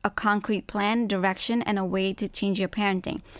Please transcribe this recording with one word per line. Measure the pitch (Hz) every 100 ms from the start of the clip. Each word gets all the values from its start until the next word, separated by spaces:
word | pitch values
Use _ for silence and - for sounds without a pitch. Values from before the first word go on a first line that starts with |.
a | 208
concrete | - 220 208 202 208 -
plan, | 208 202 233 226
direction, | 196 190 190 - 233
and | - 202
a |
way | 190 190 190
to | 190 202
change | - 196 190
your | 185
parenting. | - 202 190 - - - -